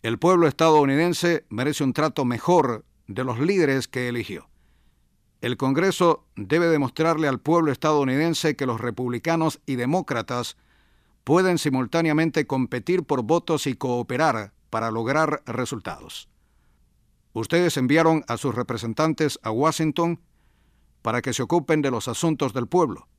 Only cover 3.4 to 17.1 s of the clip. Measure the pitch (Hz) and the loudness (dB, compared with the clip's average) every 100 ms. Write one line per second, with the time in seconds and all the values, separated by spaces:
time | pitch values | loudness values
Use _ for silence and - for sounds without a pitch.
3.4 | 156 196 147 135 - 127 123 120 - 90 | 0 2 2 0 -4 -6 -4 -6 -8 -12
4.4 | - _ _ _ _ _ _ _ _ _ | -16 _ _ _ _ _ _ _ _ _
5.4 | 120 123 131 139 185 175 175 160 _ - | -8 -4 0 2 0 4 2 2 _ -14
6.4 | 98 165 170 156 131 - 160 160 151 127 | -2 2 2 2 0 0 0 2 0 -2
7.4 | - 170 156 127 156 151 135 131 165 156 | 2 2 2 0 0 2 2 0 0 0
8.4 | 160 127 131 113 120 113 123 120 165 165 | -2 -2 -4 -2 -6 -4 -6 -4 -2 0
9.4 | 160 - - 127 123 180 - 123 110 123 | 0 -4 -6 -4 0 -2 -2 -6 -4 -6
10.4 | 120 - _ _ _ _ _ _ - 165 | -6 -12 _ _ _ _ _ _ 0 2
11.4 | 185 170 151 131 123 165 165 151 165 156 | 4 0 0 -2 -2 0 0 2 0 0
12.4 | 143 135 123 123 104 180 151 135 110 165 | -2 -2 -2 -4 -2 -2 0 -4 0 0
13.4 | - 151 143 123 131 123 117 123 160 117 | 0 -2 -2 -4 -4 -4 -4 0 0 0
14.4 | 101 _ _ 110 113 113 113 147 156 147 | -6 _ _ -4 -2 -2 -2 0 0 -2
15.4 | - 117 123 113 90 78 - - - _ | -6 -6 -6 -8 -10 -14 -14 -18 -20 _
16.4 | _ _ _ _ _ _ _ | _ _ _ _ _ _ _